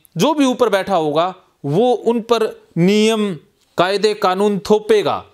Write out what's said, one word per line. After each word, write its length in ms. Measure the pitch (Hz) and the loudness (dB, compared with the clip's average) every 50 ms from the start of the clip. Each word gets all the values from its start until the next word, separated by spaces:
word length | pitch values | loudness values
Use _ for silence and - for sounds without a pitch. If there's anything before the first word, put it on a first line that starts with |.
| _ _ - | _ _ -4
जो 160 | 160 202 294 320 | -2 0 0 0
भी 100 | 302 277 | 0 0
ऊपर 240 | 254 240 - 247 214 | 0 0 0 0 0
बैठा 280 | 196 196 180 190 196 | 0 0 0 0 -2
होगा 380 | 165 156 151 143 156 170 185 180 - _ _ _ _ - | 0 0 0 0 0 -2 -2 -4 -10 _ _ _ _ -6
वो 280 | 139 147 190 240 254 240 - - | -2 0 0 2 2 0 0 -2
उन 140 | 226 233 233 | -2 -2 -2
पर 220 | 214 - 233 226 208 - - - _ _ - 170 | -2 -2 0 0 0 -4 -6 -10 _ _ -2 0
नियम, 540 | 170 190 208 214 214 220 226 214 208 202 170 147 - _ _ _ _ _ _ - | 2 2 2 2 2 2 0 -2 -2 -4 -6 -10 -14 _ _ _ _ _ _ -2
कायदे, 340 | 170 190 202 202 202 214 208 | 0 0 0 0 0 -2 0
कानून 440 | - - 185 185 190 208 208 202 185 | 0 -2 0 0 2 0 0 0 -2
थोपेगा 640 | - - 214 214 214 220 220 208 175 135 110 90 85 - | 0 2 2 2 4 2 2 2 2 0 -2 -4 -6 -12